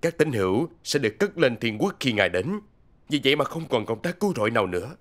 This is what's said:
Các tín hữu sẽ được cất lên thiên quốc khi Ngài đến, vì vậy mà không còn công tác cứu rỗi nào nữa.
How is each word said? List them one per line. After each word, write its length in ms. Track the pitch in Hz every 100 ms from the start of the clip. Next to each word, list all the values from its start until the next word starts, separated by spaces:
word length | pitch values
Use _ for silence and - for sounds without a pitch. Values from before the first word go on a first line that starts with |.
Các 180 | 165 165
tín 140 | 156
hữu 360 | 117 95 98 165 -
sẽ 140 | - 147
được 180 | 117 -
cất 200 | 202 -
lên 180 | 147 117
thiên 220 | 117 107
quốc 140 | 104 -
khi 120 | 131
Ngài 160 | 107 95
đến, 320 | 87 123 208 - _ _ _ _
vì 120 | 147
vậy 120 | 135 147
mà 80 |
không 240 | 135 170 165
còn 180 | 123 104
công 160 | 113
tác 180 | 170 175
cứu 120 | 208 165
rỗi 140 | 107
nào 160 | 117 95
nữa. 300 | 87 113 170